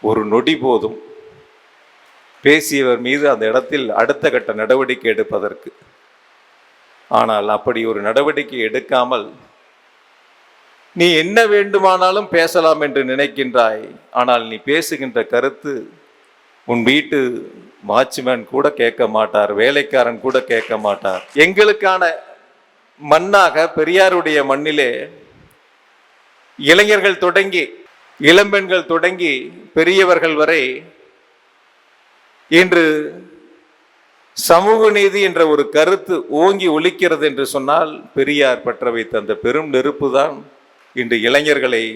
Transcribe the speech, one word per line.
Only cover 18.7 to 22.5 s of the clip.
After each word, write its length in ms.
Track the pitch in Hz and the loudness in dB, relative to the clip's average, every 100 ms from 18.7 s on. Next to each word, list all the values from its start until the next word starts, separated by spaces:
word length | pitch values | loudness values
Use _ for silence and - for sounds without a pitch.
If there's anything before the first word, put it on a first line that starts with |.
| 147 117 - 117 | 0 -4 0 -2
மாட்டார், 460 | 107 107 107 101 | 0 0 0 0
வேலைக்காரன் 680 | 101 120 143 143 131 117 117 | 0 0 0 0 0 0 -2
கூட 160 | 127 127 | -2 -2
கேட்க 340 | 127 117 110 110 | -2 -4 -4 -4
மாட்டார்." 480 | 107 98 98 92 - | -2 -2 -4 -6 -6
எங்களுக்கான 800 | 143 165 196 208 208 196 185 175 165 - - _ | 0 2 4 2 2 0 0 -2 -4 -14 -20 _